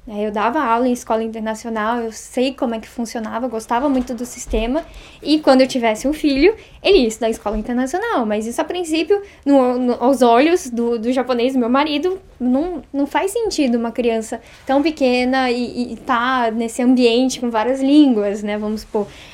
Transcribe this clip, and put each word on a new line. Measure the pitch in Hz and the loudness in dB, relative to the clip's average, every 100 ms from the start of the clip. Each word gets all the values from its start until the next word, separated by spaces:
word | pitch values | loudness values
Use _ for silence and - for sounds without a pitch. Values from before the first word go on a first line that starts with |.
| - | -12
Né? | 208 | -6
Eu | 214 | -4
dava | 214 214 302 | -2 0 0
aula | 254 226 254 | 0 2 2
em | |
escola | 247 - 226 | -2 -2 -2
internacional, | 226 220 220 220 240 220 214 240 | -2 -6 -6 -6 -6 -4 -2 -2
eu | 226 | -4
sei | 220 - - 254 | -10 -8 -2 -2
como | 269 254 226 | -2 -4 -4
é | |
que | 220 | -8
funcionava, | - 226 240 220 220 254 | -10 -8 -6 -8 -6 -6
eu | |
gostava | 226 - 240 294 | -6 -2 0 2
muito | 262 247 | 0 -2
do | 233 | -6
sistema. | 240 - - 226 226 294 - - - - | -10 -12 -4 -2 -2 -4 -6 -12 -20 -10
E | 254 302 | 0 2
quando | 302 254 | 4 4
eu | 262 | 4
tivesse | 262 233 214 262 | 2 0 0 -2
um | |
filho, | 311 302 269 349 440 - - | -2 0 4 4 2 -6 -4
ele | - 381 | 2 4
ia | 226 | 4
estudar | 220 226 | 0 -4
em | |
escola | 226 202 220 | -2 -4 -6
internacional. | 214 247 262 359 466 370 | -4 -4 -2 -4 -2 -2
Mas | 214 208 220 | 0 -2 -4
isso, | 240 | -4
a | |
princípio, | 320 349 339 320 339 403 403 - | -2 -2 0 -2 0 0 -2 -6
no, | - 277 254 247 | 2 4 4 2
no, | 247 | 0
aos | 233 240 254 | 0 2 4
olhos | 240 233 311 349 262 | 6 6 6 2 0
do, | 233 233 233 | -4 -2 -2
do | 226 | -2
japonês, | 262 247 247 247 269 | -2 0 0 0 0
meu | 233 | 2
marido, | 262 311 285 359 381 - - | 2 2 0 -2 -4 -10 -6
não, | 247 262 349 339 - | 0 0 0 -6 -6
não | 277 277 | -4 -2
faz | 302 381 | -2 -2
sentido | 480 427 - 269 233 | -2 -2 0 0 0
uma | 233 | -2
criança | 226 240 226 220 233 - - - | -2 -2 -2 -4 -10 -12 -12 -2
tão | 269 | 0
pequena | 320 311 262 247 254 262 254 | 0 0 0 2 0 0 0
e, | 240 | -2
e, | 240 - 247 | -4 -4 -6
e | 220 | -6
tá | - 240 247 262 233 | -2 -2 0 0 0
nesse | 226 233 - | -2 -4 0
ambiente | 247 254 240 233 262 - | 2 4 4 4 0 -2
com | 240 | -4
várias | 226 233 269 | -2 0 0
línguas, | 269 302 285 214 202 208 | 4 6 6 4 0 -2
né? | 208 208 | -4 -4
Vamos | 214 214 | -4 -6
supor. | - 214 202 - - | -4 -4 -4 -10 -20